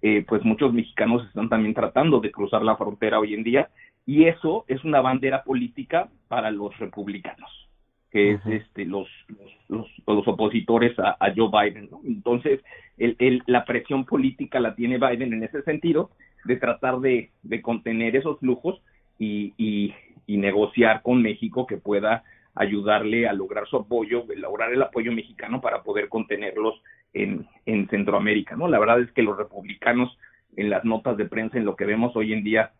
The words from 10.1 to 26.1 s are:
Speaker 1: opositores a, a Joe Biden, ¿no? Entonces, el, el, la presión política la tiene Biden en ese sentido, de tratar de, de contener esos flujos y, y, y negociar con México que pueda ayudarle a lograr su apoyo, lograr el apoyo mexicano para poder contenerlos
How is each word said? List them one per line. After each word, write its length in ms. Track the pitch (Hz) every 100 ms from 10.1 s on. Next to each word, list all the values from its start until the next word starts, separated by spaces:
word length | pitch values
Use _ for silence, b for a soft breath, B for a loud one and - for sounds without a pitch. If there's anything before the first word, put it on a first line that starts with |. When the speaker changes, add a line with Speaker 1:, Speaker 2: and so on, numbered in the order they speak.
| 104 101
Speaker 1:
opositores 680 | 92 107 113 98 117 120 117
a, 180 | 98 -
a 140 | 101 95
Joe 140 | 113
Biden, 380 | 104 104 101 101
¿no? 120 | - -
Entonces, 560 | 110 120 123 139 135 B B B _
el, 180 | 120 113
el, 220 | 127 127 123
la 180 | 123 120
presión 400 | 120 - 139 131
política 540 | - 135 - 135 131
la 160 | 113 104
tiene 220 | 120 127
Biden 340 | 131 120 127
en 100 | 113
ese 200 | 110 147
sentido, 480 | 139 151 170 156 185 _ b b
de 140 | - 127
tratar 420 | 120 117 131 127
de, 320 | 131 123 - _
de 200 | 110 110
contener 520 | 120 117 - 113 113 123
esos 220 | 151 147
flujos 400 | 127 127 170 180 _ _ _ _
y, 360 | 110 104 104 _
y, 380 | 113 104 101 B B - -
y 100 | 101
negociar 640 | 98 98 104 - 117 110
con 220 | - 123
México 420 | 113 104 113 127 127
que 120 | 104
pueda 460 | - 104 104 117 b b b
ayudarle 720 | - 104 104 101 107 107 113 117
a 60 |
lograr 340 | 101 95 104 104
su 100 | 135
apoyo, 460 | 104 120 104 120 117 98
lograr 340 | 92 104 113
el 100 | 123
apoyo 280 | 135 127 113
mexicano 480 | 117 - - 107 123
para 200 | 120 110
poder 260 | - 104
contenerlos 720 | 104